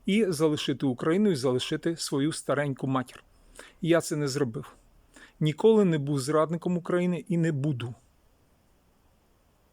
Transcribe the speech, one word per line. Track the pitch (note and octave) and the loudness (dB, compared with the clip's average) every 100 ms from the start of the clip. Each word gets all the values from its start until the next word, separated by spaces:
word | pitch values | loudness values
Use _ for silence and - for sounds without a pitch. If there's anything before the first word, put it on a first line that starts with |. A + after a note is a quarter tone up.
| - | 0
і | G#3 F#3+ | 2 2
залишити | D3 D#3 D3+ - C3 C#3 | 2 0 0 -2 -2 -2
Україну | B2 D#3+ F#3 G#3+ | 0 0 2 2
і | C#3 | 2
залишити | B2+ B2+ - D#3 E3+ E3 | 0 -2 -2 -4 -4 -4
свою | - C#3+ D3+ | -4 -2 -2
стареньку | - - D3 D3 C3 C3+ | -4 -2 -2 -2 -4 -2
матір. | C3 - - _ _ _ - - - | -2 -4 -14 _ _ _ -20 -20 -6
Я | E3 E3 | 2 2
це | - D3+ | 2 -4
не | C#3+ | -2
зробив. | C#3 B2+ C#3 - - _ _ _ - - - | -2 -2 -4 -14 -20 _ _ _ -20 -20 -2
Ніколи | D#3 - A3 G#3+ F#3+ | -2 4 4 6 4
не | D#3 | 2
був | C#3 C#3+ | -2 -4
зрадником | B2+ D#3 D#3 E3+ - F3 | 0 0 2 -2 -4 -4
України | E3+ F3+ F3+ E3+ - | -2 0 0 -2 -2
і | E3+ | 0
не | E3 | 0
буду. | C#3 D3+ B2 A#2+ - _ _ _ _ _ _ _ _ _ _ _ _ _ _ _ _ _ | 0 -2 -4 -8 -10 _ _ _ _ _ _ _ _ _ _ _ _ _ _ _ _ _